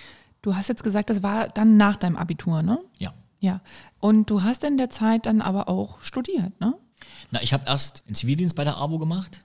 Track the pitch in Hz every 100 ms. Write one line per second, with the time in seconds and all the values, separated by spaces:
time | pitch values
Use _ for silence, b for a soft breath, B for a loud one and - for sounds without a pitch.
0 | B B B _ 208 190 196 233 220 208
1 | 208 208 196 214 - 208 220 214 202 208
2 | 180 165 170 165 180 160 165 269 370 _
3 | 180 - _ _ 190 185 B B B _
4 | 208 214 208 208 202 254 294 269 254 -
5 | 220 226 226 220 190 196 - 185 202 -
6 | - 262 247 349 185 - 220 320 _ _
7 | B B B - - 135 - 139 - -
8 | - 107 120 147 180 156 143 - 147 160
9 | 160 180 185 -